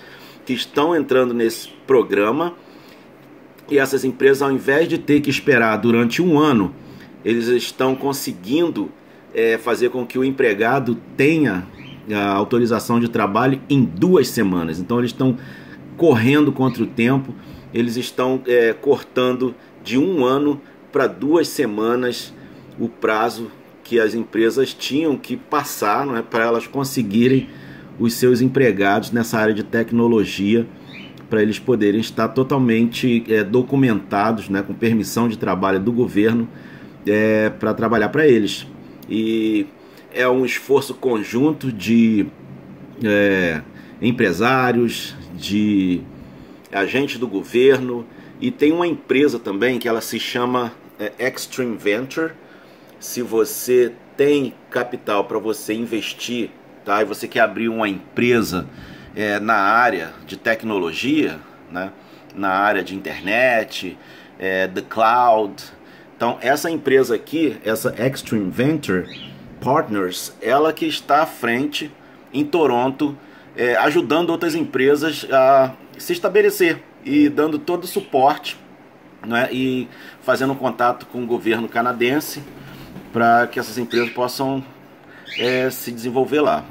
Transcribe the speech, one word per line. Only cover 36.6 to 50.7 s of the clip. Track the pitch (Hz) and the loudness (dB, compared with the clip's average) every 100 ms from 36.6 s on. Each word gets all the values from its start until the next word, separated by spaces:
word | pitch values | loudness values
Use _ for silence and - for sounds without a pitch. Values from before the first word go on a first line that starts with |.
| - - - - 98 | -20 -20 -20 -8 -2
é, | 107 110 107 107 | 2 2 2 2
pra | - 110 | 0 -4
trabalhar | 104 117 113 104 | -2 0 0 0
pra | 139 156 | 2 4
eles. | 117 98 - - - - - - | 4 2 -4 -12 -18 -20 -20 -8
E | 107 110 113 110 107 98 - - - - | -4 -2 0 0 0 -2 -8 -20 -20 -12
é | - 127 | -2 0
um | 131 | 2
esforço | 127 - - 139 139 | 0 -4 0 0 0
conjunto | 127 127 113 95 113 151 151 131 | -4 -2 -2 -2 0 0 0 -6
de, | 107 92 117 113 107 95 - - - - - - - | -6 2 4 4 4 0 -6 -20 -20 -20 -20 -20 -6
é, | 107 101 101 95 87 78 - - - - | 0 2 4 2 0 -2 -8 -18 -20 -4
empresários, | 113 117 104 85 117 131 123 120 117 - - - - | -2 2 0 2 0 2 2 2 0 -2 -10 -14 -16
de | 92 - 104 104 101 92 90 - - - - - - - | -14 -4 0 2 2 2 -2 -4 -16 -20 -20 -20 -20 -8
agentes | 98 95 127 143 117 | -4 -2 -2 -2 -4
do | 120 | -6
governo, | - 135 117 131 127 127 120 117 - - - | -6 -2 4 4 4 0 -8 -10 -18 -20 -8
e | 123 | -6
tem | - 147 | 0 2
uma | 170 175 | 2 0
empresa | 139 - 131 143 117 | -4 0 2 2 0
também | 113 98 123 123 | -6 -2 0 0
que | 120 | -2
ela | 113 | -2
se | - 113 | -4 -8
chama, | - 123 123 123 120 | -6 -2 -2 -2 -4